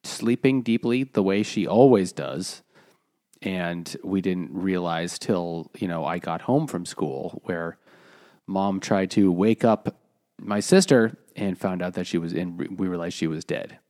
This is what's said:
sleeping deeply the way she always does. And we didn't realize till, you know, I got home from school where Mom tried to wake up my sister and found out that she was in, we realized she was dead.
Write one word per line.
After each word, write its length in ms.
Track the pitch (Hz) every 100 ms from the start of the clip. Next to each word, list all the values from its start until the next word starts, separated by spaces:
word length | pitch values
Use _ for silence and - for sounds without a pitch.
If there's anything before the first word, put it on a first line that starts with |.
sleeping 600 | - - 113 120 135 131
deeply 400 | 117 113 - 127
the 180 | 131 -
way 200 | 95 98
she 240 | 104 - 85
always 440 | 104 135 110 90
does. 520 | - 67 69 92 - _ _ _ _ _ _ _ _
And 540 | 98 92 87 85 82 -
we 180 | - 98
didn't 280 | 92 90 82
realize 680 | 90 95 90 87 82 87 -
till, 500 | - 95 87 82 78 -
you 100 | 90
know, 180 | 82 76
I 120 | 87
got 240 | 85 82
home 240 | - 135 156
from 180 | 87 85
school 540 | - 80 67 87 - -
where 320 | 87 85 - _ _ - - _ _ -
Mom 320 | 95 98 95
tried 320 | - 101 92
to 200 | - 98
wake 320 | 87 104 113
up 320 | 117 104 - _ _ _ _ -
my 200 | - 104
sister 580 | - 190 190 127 113 - _ -
and 200 | 98 90
found 260 | 98 92
out 100 | 90
that 140 | 90 90
she 100 | 87
was 160 | 82
in, 240 | 87 92 85 - 92
we 100 | 95
realized 280 | 87 85 -
she 120 | 80
was 180 | 80 -
dead. 320 | - - -